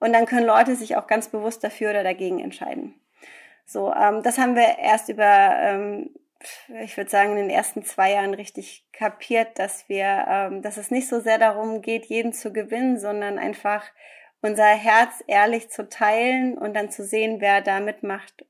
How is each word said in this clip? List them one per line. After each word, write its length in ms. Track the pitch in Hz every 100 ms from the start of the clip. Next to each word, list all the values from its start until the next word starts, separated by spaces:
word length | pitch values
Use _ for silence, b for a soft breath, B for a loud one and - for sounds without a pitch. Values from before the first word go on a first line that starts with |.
Und 120 | 226
dann 120 | 226 233
können 200 | 247 233
Leute 320 | 220 247 247
sich 180 | 220 -
auch 120 | -
ganz 200 | 220 226
bewusst 340 | 214 214 226
dafür 280 | 208 - 214
oder 140 | 208
dagegen 360 | 185 185 190 180
entscheiden. 560 | - - - - - - _ B B B B B B
So, 280 | 208 196
ähm, 300 | - 208 214
das 140 | 240 233
haben 180 | 254 240
wir 240 | 226 -
erst 300 | - 220 -
über, 480 | 208 208 202 196 -
ähm, 560 | 185 196 202 202 - - _ _ - B B 226
ich 140 | 220 -
würd 140 | 196
sagen, 220 | 202 202
in 40 | 208
den 140 | 202
ersten 340 | - 208 -
zwei 300 | 196 - 190
Jahren 200 | 202 196
richtig 540 | 196 202 - 196 - _
kapiert, 640 | - 214 214 - 226 226 -
dass 300 | 202 - -
wir, 360 | 196 196 196 -
ähm, 320 | 196 190 190
dass 160 | 202 208
es 120 | 202
nicht 200 | 247 254
so 100 | 240
sehr 180 | 226 220
darum 440 | 220 208 220 220
geht, 240 | 208 226 226
jeden 260 | 220 233
zu 220 | 226 214
gewinnen, 440 | 208 208 226 262 247
sondern 400 | 202 208 202 202
einfach 460 | 190 208 208 208 - _ B B B B
unser 260 | 214 208 208
Herz 540 | 214 220 220 240 - -
ehrlich 420 | 202 214 233 -
zu 200 | - 208
teilen 680 | - 214 220 240 262 254 240
und 160 | 208 208
dann 140 | 208
zu 140 | -
sehen, 380 | 196 220 220 220
wer 180 | 202 202
da 220 | 196 196
mitmacht 640 | 202 208 202 196 - - -